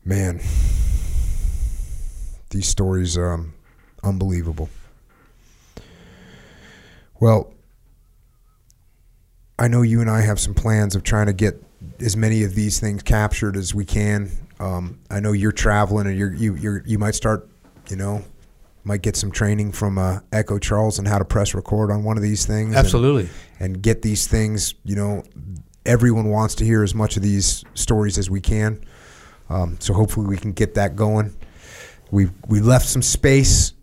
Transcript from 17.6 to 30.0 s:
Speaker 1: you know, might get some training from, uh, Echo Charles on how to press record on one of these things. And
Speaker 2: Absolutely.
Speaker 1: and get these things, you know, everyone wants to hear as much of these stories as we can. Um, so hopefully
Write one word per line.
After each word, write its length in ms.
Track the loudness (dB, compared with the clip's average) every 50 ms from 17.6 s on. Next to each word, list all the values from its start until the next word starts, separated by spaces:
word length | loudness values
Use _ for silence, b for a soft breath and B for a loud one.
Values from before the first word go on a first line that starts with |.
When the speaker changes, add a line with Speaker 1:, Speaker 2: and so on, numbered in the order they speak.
| _ -20 _ -20 -14 -12
Speaker 1:
you 60 | -8
know, 280 | -6 -6 -6 -6 -6 -8 -12 -20 -20 -20 -20 _ _ -20 _ _ _ -6
might 200 | -4 -4 -2 -2
get 120 | -2 -2
some 160 | -2 -6 -6
training 400 | -2 0 0 0 2 0 -2 -4
from, 280 | -4 -2 -2 -2 0 0
uh, 220 | 0 0 -2 -4 -6 _ -2
Echo 240 | -2 -2 0 -2 -4
Charles 400 | -2 0 0 2 2 0 0 -2
on 80 | -2
how 140 | 0 0 0
to 60 | 0
press 280 | 0 0 0 0 0 -2
record 380 | -6 -4 -2 0 0 0 0
on 120 | 0 -2 0
one 140 | -2 -2 0
of 60 | 0
these 240 | 0 0 -2 -2 -2
things. 220 | -2 -2 -2 0
And 80 | 4 4
Speaker 2:
Absolutely. 520 | 4 4 4 4 4 4 2 2 0 -4 B B B B B B
Speaker 1:
and 240 | -6 -4 -4 -2 0
get 180 | 0 0 2
these 240 | 0 -2 0 0 0
things, 480 | 0 0 0 2 0 0 -2 -4 -6 -8 -10 _
you 120 | -6 -4
know, 280 | -2 -2 -2 -4 -6 -8 -12 -18 -18 -16 -14 -14 -14 -16 -20 -20 _ _
everyone 440 | 2 2 4 6 4 4 4 2 0
wants 260 | 2 2 0 0 0
to 100 | 0 2
hear 160 | 2 4 4
as 140 | 4 2 2
much 220 | 0 0 0 0 0
of 40 |
these 420 | 0 2 2 2 0 0 -2 -4 -8 -14 -8
stories 420 | -8 -2 0 0 2 2 0 0 -2
as 140 | -2 -2
we 100 | -2 -2
can. 420 | 0 0 2 2 2 0 -2 -4 B B B B B B B B B B B B B B
Um, 280 | -2 -2 -2 -2 -4 -6
so 140 | -2 -2 2
hopefully 320 | 2